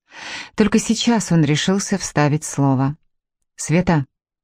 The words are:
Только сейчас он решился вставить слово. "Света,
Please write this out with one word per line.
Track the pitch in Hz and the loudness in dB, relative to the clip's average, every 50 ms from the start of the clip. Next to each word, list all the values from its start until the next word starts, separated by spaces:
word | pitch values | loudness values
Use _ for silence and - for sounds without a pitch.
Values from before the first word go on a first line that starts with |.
| _ _ - - - - - - - - _ | _ _ -20 -18 -16 -14 -14 -14 -14 -8 _
Только | - 214 208 - 220 | 0 0 2 2 0
сейчас | - - 220 - - 233 233 214 - - 170 | 0 0 -2 0 0 0 0 0 0 2 2
он | 165 156 | 2 4
решился | 147 151 143 - - 190 202 - - 202 185 | 2 2 0 0 0 -2 -2 -2 -4 -4 -4
вставить | - - - 156 147 143 147 151 - | -6 -4 -2 0 2 2 0 -2 -4
слово. | - - - 139 139 135 127 135 139 147 - _ _ _ _ _ _ _ _ _ _ _ | -4 -2 0 2 2 2 2 0 -2 -4 -6 _ _ _ _ _ _ _ _ _ _ _
"Света, | - - - 147 180 180 190 170 151 131 - _ _ _ _ _ _ | -10 -4 0 0 0 2 2 2 0 0 -4 _ _ _ _ _ _